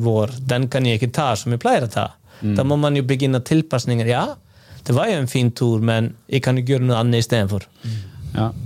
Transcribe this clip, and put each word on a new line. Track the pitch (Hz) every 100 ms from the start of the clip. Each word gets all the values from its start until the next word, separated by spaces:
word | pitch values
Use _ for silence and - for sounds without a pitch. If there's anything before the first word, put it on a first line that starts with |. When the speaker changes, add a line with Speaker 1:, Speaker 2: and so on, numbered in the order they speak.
Speaker 1:
vår, | 117 110 107 127 131
den | 123 131
kan | 135 127
jeg | 110
ikke | 123
ta | 139 143 107
som | 120
jeg | 120
pleier | 240 226
å | 120
ta.» | - 104 - - -
Speaker 2:
Mm. | 107
Speaker 1:
Da | 101
må | 135 147
man | 147
jo | 143
begynne | 127 135 135 127
tilpasninger. | - 160 156 127 - 117 113
«Ja, | 123 226 285 _ - - - -
det |
var | 123 220
jo | 175
en | 127
fin | 131 123
tur, | 120 123 113
men | 113 113 113 - -
jeg | 135
kan | 127 127
jo |
gjøre | 123 135 127
noe | 120
annet | 120 117
i | 113
stedet | 117 98
for.» | 101 - _ 117 110 98 - -
Speaker 2:
Ja, | - 110 -